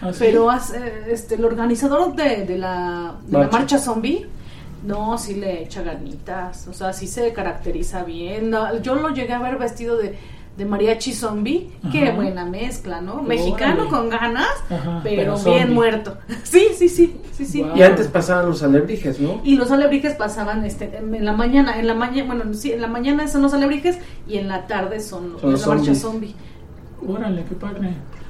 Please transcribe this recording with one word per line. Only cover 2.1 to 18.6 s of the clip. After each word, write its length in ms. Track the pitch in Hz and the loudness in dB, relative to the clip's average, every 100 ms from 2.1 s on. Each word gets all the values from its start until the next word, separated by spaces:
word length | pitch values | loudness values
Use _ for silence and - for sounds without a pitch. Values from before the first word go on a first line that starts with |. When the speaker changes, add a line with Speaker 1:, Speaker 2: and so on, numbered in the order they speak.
| - | 2
Speaker 2:
de, 300 | 285 214 180 | 0 0 -2
de 100 | 180 | -4
la, 560 | 185 180 175 175 175 - - | -4 -4 -4 -4 -8 -10 0
de 60 | |
la 60 | 143 | 2
Speaker 3:
Marcha. 180 | 139 247 | 4 2
Speaker 2:
marcha 200 | 277 277 | 2 0
zombie, 480 | 254 220 247 381 427 - - - - - 202 | 2 -2 0 -2 -4 -14 -14 -16 -16 -12 -6
no, 320 | 208 214 233 | -4 -2 -4
sí 160 | 202 | -4
le 280 | 202 190 165 | -6 -4 -6
echa 180 | - 196 | -8 -8
ganitas, 840 | 165 151 139 - - 185 180 - 180 | -8 -8 -10 -12 -10 -8 -8 -10 -14
o 40 | |
sea, 200 | 180 190 | -8 -6
sí 140 | 190 196 | -6 -8
se 240 | 247 233 | -2 -2
caracteriza 720 | 220 180 - 175 170 - 185 | -2 -6 -4 -4 -2 -2 -4
bien. 460 | 170 165 175 214 226 | -6 -8 -6 -4 -2
No, 300 | 220 214 226 | 0 0 -2
yo 140 | 262 | -2
lo 140 | 277 311 | 0 0
llegué 240 | 262 226 | -2 -4
a 80 | 240 | -4
ver 180 | 254 269 | -4 -4
vestido 380 | 240 - 233 233 | -4 -4 -2 -2
de, 180 | 202 208 - - - 185 | -2 -6 -14 -18 -16 -8
de 80 | |
mariachi 480 | 202 202 220 220 262 | -4 2 2 2 -2
zombie, 580 | 220 220 208 220 349 - - - | -4 -4 -2 0 -2 -4 -8 -4
qué 140 | 302 254 | 2 2
Speaker 1:
Ajá. 60 | |
Speaker 2:
buena 300 | 185 190 185 | 2 -2 -4
mezcla, 560 | 180 190 247 254 196 175 | -6 -6 -6 -6 -8 -8
¿no? 140 | 185 | -8
Speaker 1:
Órale. 140 | 262 254 | -6 -2
Speaker 2:
Mexicano 600 | 233 175 196 269 - - | 0 2 2 2 2 2
con 200 | 262 226 | 0 0
ganas, 380 | 226 233 233 427 - - | 0 -2 0 0 -2 -4
Speaker 1:
Ajá, 300 | 175 175 - | -4 -4 -4
Speaker 2:
pero 320 | 214 208 202 | -2 0 0
Speaker 1:
pero 100 | 202 | 2
Speaker 2:
bien 140 | 185 - | 4 4
Speaker 1:
zombie. 120 | 240 | 6
Speaker 2:
muerto. 420 | 233 226 214 208 - - | 4 4 2 -6 -12 -12
<laughs> 160 | 226 | -12
Sí, 240 | - 359 427 - | 4 6 6 6
sí, 120 | 349 | 4
sí, 320 | - 339 - - | 6 4 4 -10
sí, 120 | - | -8
sí. 180 | 277 294 | -4 -2
Speaker 1:
Guau. 140 | 302 190 | 0 10
Speaker 3:
Y 60 | |
antes 240 | 185 190 147 | 10 10 2
pasaban 400 | 175 170 180 175 | 2 2 2 2
los 160 | 165 | 2